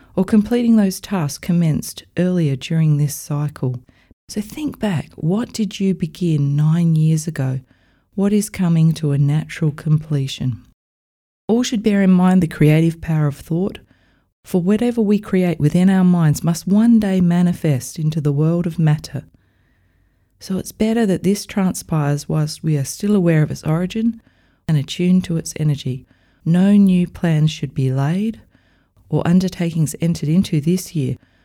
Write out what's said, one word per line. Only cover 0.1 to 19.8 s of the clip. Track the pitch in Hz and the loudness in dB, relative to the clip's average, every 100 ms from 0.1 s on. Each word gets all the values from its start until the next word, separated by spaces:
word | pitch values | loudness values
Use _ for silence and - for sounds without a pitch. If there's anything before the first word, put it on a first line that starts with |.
| - | -4
or | |
completing | 190 220 208 240 233 226 | 2 2 2 0 4 4
those | 196 185 | 2 -2
tasks | - 196 147 - | -6 -4 -4 -4
commenced | - 175 165 151 - - - - | -2 0 2 0 -4 -14 -10 -4
earlier | 180 180 156 131 | -2 0 0 -2
during | - 165 156 147 | -2 0 2 2
this | 147 | 0
cycle. | - - 147 147 - 127 123 - _ _ _ - | -4 -8 -6 -6 -4 -6 -6 -12 _ _ _ -12
So | - | -10
think | 214 - 294 - | -8 -8 -8 -6
back, | 214 160 - - | -4 -4 -6 -6
what | 156 202 247 | -2 -2 -4
did | - 208 - | -4 -6 -2
you | 190 | -2
begin | 190 160 - 175 156 143 143 | -2 -4 -4 -2 0 0 2
nine | 151 165 170 160 | 2 2 2 2
years | 156 160 160 | 2 0 -2
ago? | 156 131 131 - _ _ _ _ - | -4 -4 -6 -10 _ _ _ _ -4
What | 202 | 0
is | 208 202 | 0 -2
coming | - 175 165 160 | -2 0 2 2
to | 160 147 | 0 -2
a | 143 | 0
natural | 143 151 156 - 156 | 0 0 -4 -4 -4
completion? | 143 156 151 - 143 135 - 127 113 - _ _ _ _ _ _ _ - | -4 0 -2 0 -4 -4 -4 -6 -6 -12 _ _ _ _ _ _ _ -2
All | 233 | 0
should | 247 220 | 0 -4
bear | 214 202 | -2 0
in | 190 | 2
mind | 180 185 185 | 4 4 2
the | 160 | 0
creative | - 151 156 165 165 | 2 4 4 2 -2
power | - 156 147 | -4 -2 -2
of | 139 | -4
thought, | - 165 196 - - _ _ _ _ _ - | -6 -4 -4 -8 -18 _ _ _ _ _ -4
for | 185 | -2
whatever | 175 214 240 233 | 0 0 0 0
we | 208 208 | 2 0
create | - 185 180 - | 0 0 0 0
within | 147 175 185 | 2 4 4
our | 190 180 | 4 4
minds | 175 156 147 | 4 2 2
must | 165 170 - | 0 -2 0
one | 202 233 226 | 4 6 4
day | 202 190 | 4 2
manifest | 175 175 180 175 160 131 - - | 2 4 2 0 0 -2 -4 -4
into | 156 160 | -4 -2
the | 147 | -2
world | 143 156 170 175 | 0 0 0 -2
of | 160 | 0
matter. | 156 151 - 131 - _ _ _ _ _ | 2 0 -4 -12 -14 _ _ _ _ _